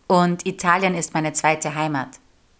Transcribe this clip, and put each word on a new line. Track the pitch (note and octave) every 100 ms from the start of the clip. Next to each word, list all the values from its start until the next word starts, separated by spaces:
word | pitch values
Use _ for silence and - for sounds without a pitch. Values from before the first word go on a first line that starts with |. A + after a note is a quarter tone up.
| -
und | F#3 F3 F3 -
Italien | F#3 F#3 F3 F#3+
ist | F3 D#3+
meine | D#3+ D#3
zweite | D3 D3+ D#3 D#3
Heimat. | D3+ D#3 D3 B2+ - _ _ _ _